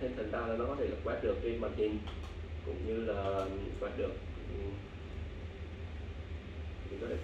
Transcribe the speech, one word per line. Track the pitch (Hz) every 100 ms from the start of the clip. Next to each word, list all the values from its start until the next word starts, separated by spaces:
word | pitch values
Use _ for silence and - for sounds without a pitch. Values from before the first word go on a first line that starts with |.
nên | 123 -
thành | 107
ra | 117
là | 113 113
nó |
có | 127 143
thể |
là | 120 -
quét | - -
được | 110 98
trên | 117 113
màn | 107 -
hình, | 107 104 - - - - - - -
cũng | - 110
như | 113
là | 110 101 98 98 95 95 - -
quét | - 107
được, | 98 - - - -
ừ, | - - 98 - - - - - - - - - - - - - - - - - - - - -
mình | -
có | 117
thể | -